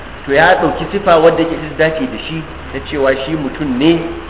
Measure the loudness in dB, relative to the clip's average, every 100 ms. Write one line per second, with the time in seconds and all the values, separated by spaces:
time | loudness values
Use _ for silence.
0 | -14 -12 0 4 6 4 2 -2 -4 -2
1 | 4 6 6 4 0 -2 -6 0 0 0
2 | -4 -6 -8 -10 -10 -14 -10 -10 -6 0
3 | 2 2 -2 -4 -4 -4 -4 2 4 2
4 | 0 -8